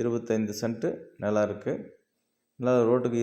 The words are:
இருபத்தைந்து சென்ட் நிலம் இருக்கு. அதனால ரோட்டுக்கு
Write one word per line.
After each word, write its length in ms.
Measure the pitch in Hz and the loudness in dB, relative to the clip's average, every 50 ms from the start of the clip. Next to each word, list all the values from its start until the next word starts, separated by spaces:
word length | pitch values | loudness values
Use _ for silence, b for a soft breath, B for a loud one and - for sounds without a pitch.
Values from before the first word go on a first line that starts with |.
இருபத்தைந்து 520 | 117 120 117 117 117 - 110 110 110 104 101 - | -2 -2 -2 -2 -2 0 0 0 0 -2 -4 -4
சென்ட் 280 | 120 117 113 113 - 175 - - - - - - | -4 -4 -4 -2 -4 -4 -4 -6 -10 -16 -10 -4
நிலம் 220 | 104 104 107 107 104 | -2 0 2 2 2
இருக்கு. 260 | 104 98 - - - 156 - - - - _ _ _ _ _ _ _ _ _ _ _ _ - | 0 -2 -4 -4 -4 -4 -6 -8 -12 -20 _ _ _ _ _ _ _ _ _ _ _ _ -2
அதனால 260 | 123 127 127 123 117 113 | 0 2 4 4 4 4
ரோட்டுக்கு 300 | 123 127 123 123 117 117 | 4 2 2 0 0 0